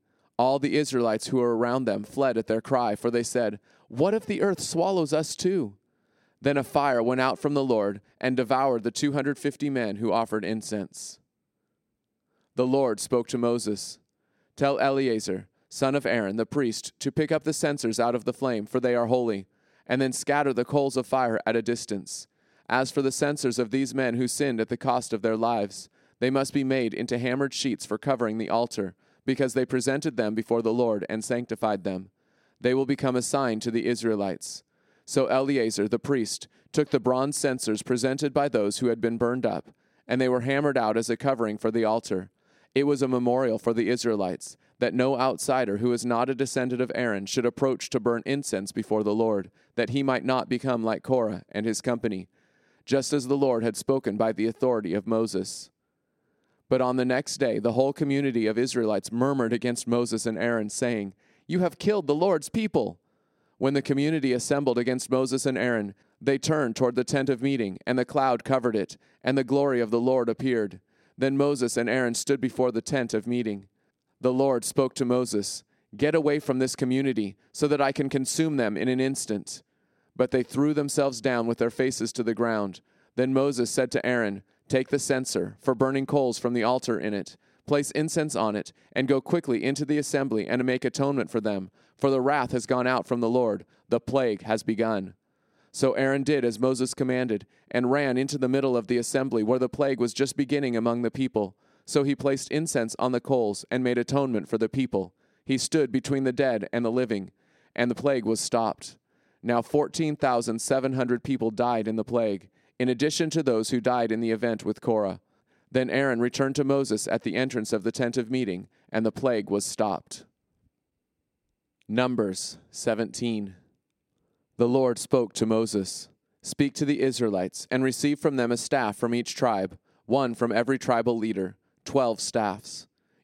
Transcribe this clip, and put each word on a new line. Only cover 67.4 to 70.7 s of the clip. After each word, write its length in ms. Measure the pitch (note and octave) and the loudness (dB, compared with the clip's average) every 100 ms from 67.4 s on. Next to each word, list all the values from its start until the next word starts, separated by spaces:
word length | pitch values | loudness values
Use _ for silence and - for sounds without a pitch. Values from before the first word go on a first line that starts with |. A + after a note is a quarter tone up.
meeting, 360 | C3+ C3+ G2+ F2+ - | 0 0 -2 -4 -2
and 100 | B2+ | 0
the 80 | B2 | 0
cloud 360 | D3 C3+ A#2+ | 2 2 2
covered 320 | - C3 A#2+ | 2 2 2
it, 220 | G#2+ F2+ - _ _ | 0 -2 -8 _ _
and 140 | - C3+ | 0 0
the 80 | |
glory 360 | B2 C#3 C#3 B2 | 2 2 4 2
of 100 | A2+ | 2
the 100 | A#2 | 2
Lord 280 | B2 C3 A#2 | 4 2 2
appeared. 520 | A2 C3 A#2+ G#2 | 0 0 0 -2